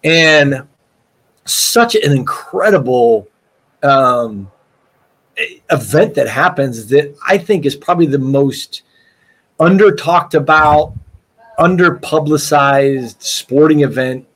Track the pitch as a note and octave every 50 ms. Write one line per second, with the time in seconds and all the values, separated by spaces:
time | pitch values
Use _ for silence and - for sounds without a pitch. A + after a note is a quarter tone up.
0 | - D#3 D#3+ E3 D#3+ D#3+ D#3 D3+ C#3+ C#3 C#3 C3 C#3 _ _ _ _ _ _ _
1 | _ _ _ _ _ _ _ _ _ - - - - - - A#3 A#3+ A#3+ - G#3+
2 | - D3 C#3+ C3+ A#2+ - - - - - - F#3+ F#3 G#3+ G3+ F3+ B2+ B2 B2+ B2
3 | A#2+ A#2 A2+ G#2+ - _ _ _ _ _ _ _ _ _ _ _ - C#3 C#3 C3+
4 | C3+ B2+ B2 A#2+ A#2+ A2+ G#2+ G2 G2 F#2+ _ _ _ _ _ _ _ _ _ _
5 | _ _ _ _ _ _ _ - A3+ - - _ _ _ E3+ C#3 - - - D#3
6 | E3 - - C#3+ B2+ A#2 G#2+ C3 D#3 F3+ F3+ - C#3 C3 A#2+ A2+ A2 G#2+ B2+ C#3+
7 | D3 C#3+ C#3+ _ - - F#3+ G3 - - G#3+ E3+ C3+ C#3 - - - - F3 E3+
8 | E3+ D3 C3+ C#3 C3 C3 C3+ C#3 C#3+ C#3 B2 - - _ - - _ _ _ _
9 | _ _ _ _ _ _ _ _ _ _ _ _ D#3+ E3+ F#3+ F#3+ G#3+ G3+ - -
10 | - D#3+ F3 E3+ - - - D#3 C#3+ - D#3 D#3 D#3 D3+ D3+ D3+ D#3 - - -
11 | - _ _ - _ _ _ _ _ _ - - D#3+ F3+ F#3 F3 F3+ E3+ D3 -
12 | - - D#3 D#3 D3 D3 D3+ D3 - - D3+ D3 C#3 C#3 C#3 C#3 C#3 C#3 C#3 C3+
13 | B2 A2+ - _ - - - - - _ B2+ C#3 D3+ D#3 D#3 D3 C#3+ C3 - C3
14 | B2+ B2+ B2+ C3 C3 _ _